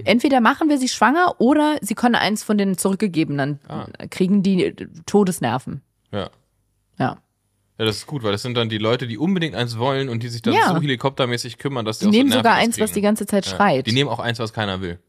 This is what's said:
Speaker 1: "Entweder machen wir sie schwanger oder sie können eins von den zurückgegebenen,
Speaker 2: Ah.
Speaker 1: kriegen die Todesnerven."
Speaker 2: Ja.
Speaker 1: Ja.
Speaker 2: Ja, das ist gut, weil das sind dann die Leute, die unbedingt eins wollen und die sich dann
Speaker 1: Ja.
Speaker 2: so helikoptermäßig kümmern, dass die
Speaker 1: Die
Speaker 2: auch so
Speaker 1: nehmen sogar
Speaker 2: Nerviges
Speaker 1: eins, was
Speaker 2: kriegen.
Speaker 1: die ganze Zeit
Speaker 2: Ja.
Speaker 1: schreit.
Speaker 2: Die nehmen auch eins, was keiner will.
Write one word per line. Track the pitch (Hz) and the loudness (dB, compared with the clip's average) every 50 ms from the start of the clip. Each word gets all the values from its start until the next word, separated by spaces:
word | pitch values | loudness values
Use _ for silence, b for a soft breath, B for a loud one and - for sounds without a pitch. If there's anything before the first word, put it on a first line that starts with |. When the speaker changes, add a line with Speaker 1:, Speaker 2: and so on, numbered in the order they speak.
| 110 | 2
Speaker 1:
"Entweder | - 208 240 - 285 269 254 | 2 4 4 4 4 4 4
machen | 226 359 - - 330 294 | 4 4 2 2 2 2
wir | 294 | 2
sie | 262 262 240 | 2 0 -2
schwanger | - - - 233 285 349 359 - - - | 0 2 2 4 4 4 2 2 2 2
oder | 220 247 302 302 294 302 302 - | 4 4 4 4 4 2 0 -2
sie | - - 214 | -4 -6 -2
können | - 226 233 226 | 0 2 2 2
eins | - - 185 214 208 - | 2 2 0 -2 -2 -2
von | - 208 | -2 0
den | 208 196 196 185 | 2 2 0 0
zurückgegebenen, | - - 190 196 - 220 196 165 156 160 - 143 143 135 143 147 143 - | 0 0 -2 0 0 -2 0 0 0 0 0 0 -2 -2 -2 -4 -8 -10
Speaker 2:
Ah. | - 156 156 - - - - - 160 | -12 -12 -10 -10 -12 -14 -16 -16 -8
Speaker 1:
kriegen | - - 185 180 208 202 175 | -2 0 2 2 4 4 4
die | 196 190 180 107 82 - - - - - 165 - | 2 2 2 2 0 -2 -6 -12 -16 -16 -18 -4
Todesnerven." | - - 202 202 180 175 - - 117 117 127 - - 165 143 - _ _ _ _ _ | 0 2 4 4 2 0 -2 -2 -2 -2 -4 -6 -8 -12 -12 -14 _ _ _ _ _
Speaker 2:
Ja. | - 101 87 - - _ _ _ _ _ _ _ _ _ _ _ _ | -8 -8 -8 -8 -12 _ _ _ _ _ _ _ _ _ _ _ _
Speaker 1:
Ja. | - 175 - - - _ _ _ _ _ _ _ _ _ _ _ | -6 -6 -6 -6 -10 _ _ _ _ _ _ _ _ _ _ _
Speaker 2:
Ja, | - 113 | -2 -2
das | 110 104 | -2 -2
ist | - - | -4 -8
gut, | - 151 131 113 | -10 -8 -4 -2
weil | 104 | -2
das | 101 104 | -2 -2
sind | - 123 117 | -4 -4 -2
dann | 120 113 110 | -2 -2 -2
die | 110 | -2
Leute, | 104 110 110 120 127 131 | -2 0 0 0 0 -2
die | 117 113 | -6 -6
unbedingt | - 147 185 196 180 165 147 90 | -2 -2 0 0 0 -2 -4 -4
eins | 110 120 117 117 | -4 -4 -4 -4
wollen | 113 120 139 135 135 139 | -2 -2 -2 0 -2 -2
und | 131 113 113 120 | -4 -4 -6 -6
die | 120 | -8
sich | 117 117 | -8 -4
dann | - 226 339 | -2 0 2
Speaker 1:
Ja. | 453 415 190 | 4 4 4
Speaker 2:
so | 175 165 | 2 2
helikoptermäßig | 151 143 131 117 - 135 135 - 131 120 120 117 - 120 - | 0 0 -2 -2 -2 -2 -2 0 -2 -2 -2 -4 -6 -8 -10
kümmern, | - - 143 139 123 107 | -8 -6 -6 -4 -4 -4
dass | 107 110 - | -4 -4 0
die | 196 | 2
Speaker 1:
Die | |
Speaker 2:
auch | 208 208 | 4 4
so | |
Speaker 1:
nehmen | 233 277 269 | 4 4 4
sogar | 220 - 226 233 196 | 2 4 4 4 4
Speaker 2:
Nerviges | - 220 | 4 2
Speaker 1:
eins, | 233 233 - | 0 0 -2
was | 214 208 | -2 -2
Speaker 2:
kriegen. | - | -2
Speaker 1:
die | 208 | 0
ganze | 196 208 214 - 208 | 0 0 0 0 -2
Zeit | - 208 196 185 | -2 -2 -2 -2
Speaker 2:
Ja. | - | -2
Speaker 1:
schreit. | - - 202 190 143 131 - | 0 2 2 2 2 2 0
Speaker 2:
Die | 113 | 0
nehmen | 113 135 143 123 | 0 0 0 0
auch | 120 120 | -2 -4
eins, | 120 120 113 - | -4 -4 -4 -4
was | 113 107 - | -6 -6 -4
keiner | 117 107 101 95 92 | -4 -4 -4 -4 -4
will. | 95 87 85 - _ | -6 -8 -8 -10 _